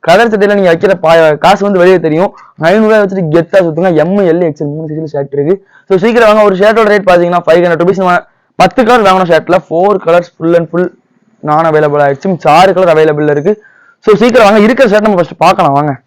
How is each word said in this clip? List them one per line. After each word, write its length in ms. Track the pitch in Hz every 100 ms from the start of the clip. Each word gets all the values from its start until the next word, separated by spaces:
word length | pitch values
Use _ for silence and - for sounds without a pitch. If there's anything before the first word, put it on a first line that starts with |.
| -
கதர் 240 | 185 233
சட்டையில 240 | 214 202 202
நீங்க 140 | 185
வைக்கிற 200 | 170 196 180
பா-, 340 | 160 165 160 147
காசு 260 | 165 196 202
வந்து 140 | 190
வெளியே 180 | 180 185
தெரியும். 320 | 160 156 202 - - -
ஐந்நூறு 280 | 160 208 214
ரூபாய் 160 | 220
வச்சுட்டு 300 | 202 190 165 160
கெத்தா 260 | 165 196 175
சுத்துங்க. 260 | 156 185 160
எம், 140 | 160 202 185
எல், 100 | 165
எக்ஸ் 220 | 170 147
எல் 80 | 147 147
மூணு 120 | 160
சைஸ்ல 180 | 151 160
ஷர்ட் 220 | 143 139 143
இருக்கு. 160 | 143 190 _ _ _
So, 80 | 190
சீக்கிரம் 320 | 214 240 226
வாங்க. 140 | 214 208
ஒரு 60 | 190
ஷர்ட்டோட 320 | 208 220 214
ரேட் 160 | 202 190
பாத்தீங்கன்னா 300 | 180 175 175 170
ஃபைவ் 160 | 165 175
ஹண்ட்ரட் 180 | 165
ருபீஸ். 180 | 170 190
நம்ம 120 | 185 175 - _ _ -
பத்து 300 | 180 - 233
கலர் 200 | 247 196
வாங்கின 200 | 185 180
ஷர்ட்ல 260 | 160 - 180 -
ஃபோர் 320 | 160 190 208 -
கலர்ஸ் 260 | 175 170 _
full 160 | 165 170
and 120 | 165
full 140 | 170 180 _ _ _ _ _
non 220 | 151 151 165
available 300 | 151 151 147 143
ஆயிடுச்சு. 260 | 139 196
மிச்சம் 220 | 175 160 156
ஆறு 140 | 190
கலர் 200 | 180 185 156
அவைலபிள் 340 | 156 147 151 147
இருக்கு. 180 | 151 214 _ _ _ _ -
So, 100 | 208
சீக்கிரம் 320 | 240 240 208
வாங்க. 120 | 214
இருக்கிற 300 | 208 254 254
ஷர்ட் 180 | 208 214
நம்ம 140 | 190
ஃபர்ஸ்ட் 220 | 160 - 165
பார்க்கலாம் 320 | 190 165 139
வாங்க. 140 | 147 131